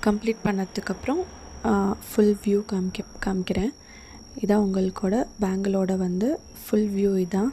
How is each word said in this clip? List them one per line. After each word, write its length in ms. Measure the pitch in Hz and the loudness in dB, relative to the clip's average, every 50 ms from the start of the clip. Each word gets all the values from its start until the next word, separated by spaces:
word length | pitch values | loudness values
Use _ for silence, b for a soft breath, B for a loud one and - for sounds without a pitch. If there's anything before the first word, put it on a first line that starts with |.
| - | 2
கம்ப்ளீட் 340 | 220 208 214 - 226 220 220 - | 2 0 2 0 -2 -2 0 0
பண்ணதுக்கப்புறம், 760 | 208 202 190 190 180 - - - - 190 - - - 277 349 370 - - - - - - - - | 0 0 0 -2 -4 -6 -8 -6 -6 -8 -6 -2 -2 -2 -2 -2 -6 -10 -18 -18 -18 -18 -6 0
அஹ், 320 | 226 214 202 196 196 208 - - - | 2 2 2 2 0 -2 -4 -8 -4
ஃபுல் 260 | - - 214 208 208 202 - | 2 4 4 4 4 2 0
வியூ 180 | 208 202 202 214 - | 0 0 0 0 0
காமிக்க, 280 | 208 190 185 185 - - 196 - - - - | -2 -2 -2 -2 -4 -6 -12 -12 -10 -6 -4
காமிக்கிறேன். 480 | 202 190 185 180 - 208 196 190 254 - B B B B B B B B B B - - 262 | -2 -2 -2 -2 -2 -2 0 0 -2 -4 B B B B B B B B B B -16 -8 -6
இதான் 240 | - 196 202 214 208 | 2 4 4 4 4
உங்களுக்கோட 640 | 196 190 190 185 185 185 - - 185 202 240 294 - - - | 4 2 2 0 0 0 0 0 0 2 2 0 -2 -2 -4
பேங்கிளோட 560 | 214 190 190 190 196 196 190 196 190 185 190 | -2 0 0 0 0 0 2 2 2 2 0
வந்து 420 | 185 185 180 180 180 208 254 320 - - - - - - | 0 0 0 0 0 0 0 0 -2 -6 -16 -20 -18 -6
ஃபுல் 240 | - - 208 214 208 | 0 0 2 2 2
வியூ 360 | 202 196 196 202 196 190 185 | 0 2 2 2 4 2 0
இதான். 240 | 175 - 190 202 262 | 0 0 0 0 0